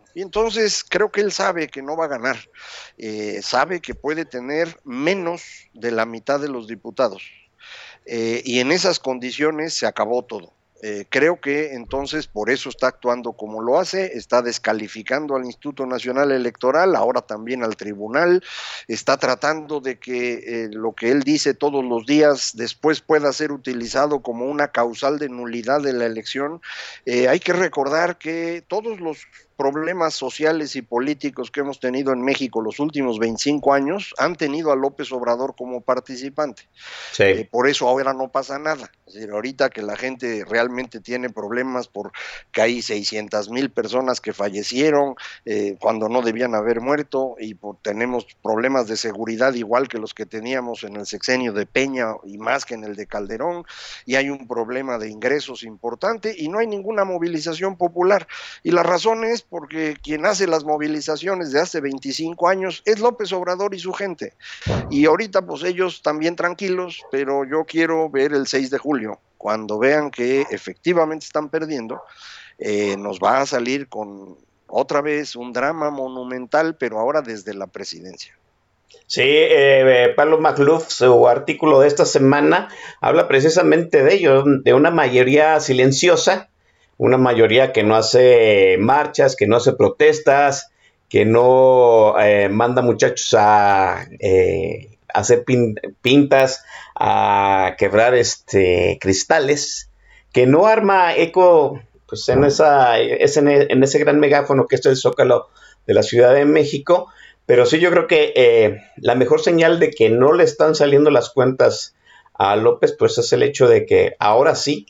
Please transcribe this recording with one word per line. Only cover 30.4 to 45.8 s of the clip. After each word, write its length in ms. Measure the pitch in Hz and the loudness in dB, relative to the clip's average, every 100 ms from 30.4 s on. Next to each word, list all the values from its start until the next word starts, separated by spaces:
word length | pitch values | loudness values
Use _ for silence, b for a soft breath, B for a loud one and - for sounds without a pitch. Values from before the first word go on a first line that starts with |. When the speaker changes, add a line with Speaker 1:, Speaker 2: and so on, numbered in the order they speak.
| 156 160 147 135 | -2 -2 -4 -10
Speaker 1:
y 60 | |
políticos 680 | 117 120 135 143 143 131 120 | -8 -4 -4 -4 -8 -10 -10
que 100 | - | -8
hemos 200 | 139 131 | -8 -8
tenido 320 | 131 127 135 | -6 -4 -4
en 80 | 127 | -2
México 400 | 127 135 131 113 | -2 -2 -4 -6
los 180 | 110 104 | -8 -6
últimos 400 | 147 143 131 110 | -6 -4 -4 -4
veinticinco 540 | 113 110 143 147 139 | -4 -4 -4 -2 0
años 420 | 139 139 196 196 - | 0 0 -6 -10 -6
han 180 | 143 175 | -6 -4
tenido 340 | 151 147 160 | -6 -4 -2
a 60 | 135 | -2
López 340 | 135 - 139 | -2 -6 -10
Obrador 420 | 127 120 120 135 - | -6 -4 -4 -6 -10
como 240 | 123 123 | -12 -8
participante. 880 | - 127 - 127 135 139 151 104 _ B B B B | -6 -6 -6 -14 -12 -8 -10 -10 _ B B B B
Speaker 2:
Sí. 100 | - | 0
Speaker 1:
Eh, 260 | 98 95 110 | 2 2 -2
por 160 | 117 131 | -2 0
eso 220 | 139 123 | 0 0
ahora 240 | 131 135 | 0 -2
no 160 | 131 131 | -6 -6
pasa 300 | 135 135 139 | -8 -8 -8
nada. 340 | 156 151 113 _ _ | -8 -8 -10 _ _
Es 80 | |
decir, 160 | 104 107 | -18 -10
ahorita 400 | 104 123 135 135 | -8 -8 -4 -4
que 100 | 113 | -4
la 160 | 104 104 | -10 -10
gente 480 | 127 127 123 110 95 | -10 -8 -8 -8 -4
realmente 540 | 113 120 123 127 113 | -4 -4 -6 -12 -14
tiene 300 | 95 123 123 | -12 -10 -10
problemas 580 | 110 104 120 131 127 117 | -10 -8 -6 -6 -8 -10
porque 320 | 101 98 B B B - - | -12 -14 B B B -10 -2
hay 220 | 113 123 | -2 -2
seiscientas 680 | 110 104 101 107 104 107 104 | -6 -8 -8 -8 -8 -8 -6
mil 220 | 120 135 | -6 -6
personas 500 | 120 107 123 131 120 | -6 -6 -4 -4 -6
que 140 | - | -8
fallecieron, 800 | - 101 98 104 127 151 147 143 123 B B - | -8 -6 -6 -8 -2 0 0 -2 -6 B B -8
eh, 320 | 107 101 95 | -6 -6 -4